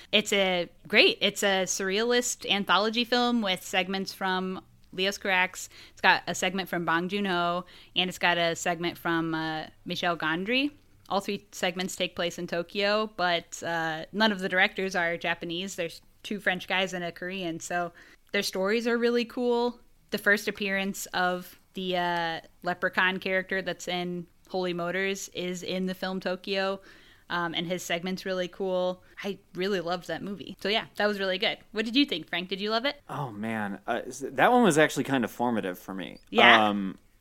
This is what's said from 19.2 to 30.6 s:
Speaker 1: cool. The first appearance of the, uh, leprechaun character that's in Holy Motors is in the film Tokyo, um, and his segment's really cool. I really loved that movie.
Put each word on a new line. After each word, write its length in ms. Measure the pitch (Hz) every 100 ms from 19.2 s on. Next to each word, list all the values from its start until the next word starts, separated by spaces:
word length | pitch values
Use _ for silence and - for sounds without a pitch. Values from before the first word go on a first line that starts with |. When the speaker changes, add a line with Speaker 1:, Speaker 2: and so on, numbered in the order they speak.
Speaker 1:
cool. 560 | 233 - 240 240 240 240 - - _
The 60 | 202
first 300 | 208 208 214
appearance 560 | 202 202 196 196 190 -
of 460 | 180 180 180 180 - _ -
the, 200 | 185 180
uh, 440 | 175 175 165 165 - -
leprechaun 560 | 175 180 180 208 185 185
character 420 | 190 185 185 190
that's 260 | 180 170 -
in 400 | 180 175 175 170 - -
Holy 240 | 185 180
Motors 560 | 175 170 180 196 196 -
is 320 | - 180 180
in 220 | - 185 185
the 80 |
film 260 | 185 185 190
Tokyo, 600 | 190 185 - 196 190 196 - - - - _
um, 240 | 175 170
and 140 | 160 170
his 160 | 185
segment's 420 | - 175 180 185 196
really 220 | 185 180
cool. 540 | - 190 185 180 180 - -
I 140 | 202 190 -
really 260 | 175 185 196
loved 280 | 165 180 160
that 140 | 160
movie. 340 | 185 202 - 190